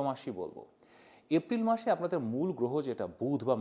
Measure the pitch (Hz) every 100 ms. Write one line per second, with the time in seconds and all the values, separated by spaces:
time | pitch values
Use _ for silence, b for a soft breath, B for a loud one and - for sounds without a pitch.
0 | 139 131 - 92 85 - - _ B B
1 | B B - 160 - 240 226 226 220 170
2 | 175 175 113 123 185 135 120 147 131 113
3 | 92 - 123 143 120 117